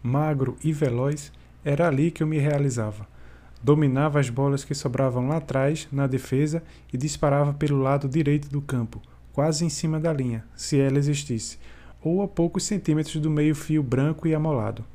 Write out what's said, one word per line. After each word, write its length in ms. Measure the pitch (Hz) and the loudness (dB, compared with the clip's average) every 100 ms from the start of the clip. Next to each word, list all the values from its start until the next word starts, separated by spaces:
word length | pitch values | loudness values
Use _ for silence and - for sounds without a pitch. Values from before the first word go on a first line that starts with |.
Magro 540 | 120 139 156 143 127 117 | 0 0 0 0 -2 -2
e 120 | 156 | -4
veloz, 600 | 147 147 120 135 151 - - - - | 0 0 0 -2 -2 -8 -20 -20 -10
era 220 | 147 143 170 | -2 2 2
ali 240 | 135 165 | 2 0
que 100 | - | 0
eu 60 | 156 | -2
me 120 | 156 | 0
realizava. 720 | 143 143 143 117 107 104 104 - - - - - | 2 2 0 0 -4 -6 -14 -18 -20 -20 -20 -4
Dominava 540 | 131 151 147 131 151 147 | 4 4 4 4 2 2
as 100 | 139 | 0
bolas 360 | 120 139 139 | 0 0 0
que 100 | - | -4
sobravam 540 | 143 139 123 135 123 127 | -4 -4 0 0 2 0
lá 80 | 160 | -2
atrás, 500 | 156 135 139 156 - | -2 0 2 0 -4
na 160 | 139 139 | -2 0
defesa, 560 | 131 - 135 151 165 - - - | 0 0 0 2 -2 -6 -20 -8
e 60 | 127 | -4
disparava 560 | 147 - 147 143 147 | -4 0 2 4 2
pelo 260 | 143 151 143 | 0 0 2
lado 280 | 131 139 139 | 2 0 0
direito 400 | 147 143 147 147 | 0 2 2 0
do 120 | 143 | -6
campo, 400 | 143 127 113 107 - - - | -2 -4 -4 -8 -18 -20 -8
quase 320 | - 156 151 | 0 0 2
em 40 | 170 | -2
cima 320 | - 160 156 | -2 -2 0
da 120 | 160 | 0
linha, 320 | 147 127 113 - - | 0 -2 -4 -8 -12
se 240 | - 147 | 0 2
ela 180 | 135 139 | 4 2
existisse, 640 | 143 143 - 113 - - - - - - | 2 -2 -2 -6 -6 -14 -18 -18 -20 -6
ou 200 | 160 180 | -2 0
a 40 | 202 | 0
poucos 380 | - 170 180 | 0 0 0
centímetros 580 | - 202 - 156 151 160 | -2 -2 0 0 0 -2
do 80 | 156 | 0
meio-fio 500 | 147 151 147 - 156 | 2 2 0 0 0
branco 460 | 135 127 143 156 165 | 2 2 2 0 0
e 80 | |
amolado. 500 | 156 156 139 107 104 - | 0 0 0 -2 -6 -12